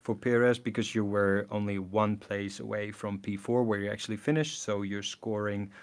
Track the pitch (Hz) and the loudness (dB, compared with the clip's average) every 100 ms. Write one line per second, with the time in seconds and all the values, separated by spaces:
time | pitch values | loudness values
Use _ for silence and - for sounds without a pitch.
0 | - 107 127 120 123 123 123 113 110 113 | -4 -2 4 6 6 4 0 -2 0 0
1 | 104 101 101 98 101 107 104 101 92 104 | 2 4 4 4 0 -2 -2 -4 -2 2
2 | 107 104 - 101 101 - 110 107 107 107 | 2 2 -2 -4 -4 -6 -6 -4 -6 -6
3 | 107 101 98 98 - 120 120 104 101 107 | -6 -6 -4 -6 0 2 4 2 0 -4
4 | - 107 - 156 151 - - 104 101 101 | -6 -4 0 2 0 -4 -4 -4 -2 -4
5 | 101 - 113 107 104 101 101 - | -6 -8 -6 -4 -2 -4 -6 -10